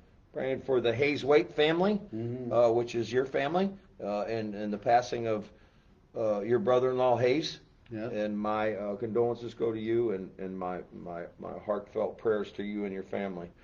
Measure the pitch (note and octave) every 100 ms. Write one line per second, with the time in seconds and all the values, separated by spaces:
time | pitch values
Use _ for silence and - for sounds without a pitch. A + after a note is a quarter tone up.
0 | - _ _ - C3 B2+ B2 B2+ A2+ A2+
1 | C#3+ C#3 B2 D3+ E3+ - D3+ E3+ F#3+ G#3
2 | - A2 A#2 B2 B2 A#2 A#2+ A#2 A#2 A#2
3 | A2 B2 C3+ C#3+ C#3 F3 G3 G3 - -
4 | G2+ G#2 G#2 A2+ G#2+ G2+ G#2+ G2+ B2+ A#2+
5 | A#2+ A#2+ A2+ G#2+ G2+ - - _ _ _
6 | _ A#2+ A2 G#2 G#2+ A#2+ G#2 B2+ C3 B2+
7 | B2+ A#2 B2+ C#3+ D#3 - - _ - A2+
8 | A2+ G#2+ G#2+ G#2 G#2+ G#2+ A2 F#2+ G#2 G2+
9 | A#2 A2 A#2+ A#2 A#2+ - A#2+ A2 A2 A2+
10 | A#2 F#2+ F#2 - F#2+ F#2+ F2+ F2+ - F#2+
11 | F2 E2+ D#2+ - F#2 F2 G#2+ G#2 - A2
12 | G#2 - A2+ G#2 G2+ - G#2 G#2 G2+ F#2+
13 | F#2 G#2 G2 F2+ F2 -